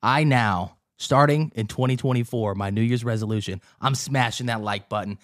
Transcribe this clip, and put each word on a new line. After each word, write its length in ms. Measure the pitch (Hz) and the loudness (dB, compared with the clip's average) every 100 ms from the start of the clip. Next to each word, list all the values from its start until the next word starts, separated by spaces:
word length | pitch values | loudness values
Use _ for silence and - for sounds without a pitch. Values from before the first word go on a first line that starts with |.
I 220 | 107 135 | 2 4
now, 520 | 156 131 113 95 92 - _ _ | 4 4 4 0 -4 -10 _ _
starting 540 | - 131 143 147 156 | 0 4 4 4 0
in 120 | - 110 | -4 -8
twenty 300 | - 127 131 | -2 0 0
twenty-four, 580 | 139 123 117 123 107 | 0 0 -2 -2 -2
my 160 | 98 98 | -2 -2
New 120 | 101 | 0
Year's 220 | 117 123 | 2 0
resolution, 560 | 117 113 107 110 104 92 _ _ | 0 -4 -2 -4 -4 -8 _ _
I'm 140 | 131 | -2
smashing 520 | 135 - 135 120 - 123 | -2 -2 0 0 0 -4
that 140 | 117 | -4
like 260 | 104 101 - | -4 -6 -4
button. 300 | 107 101 101 | -6 -4 -8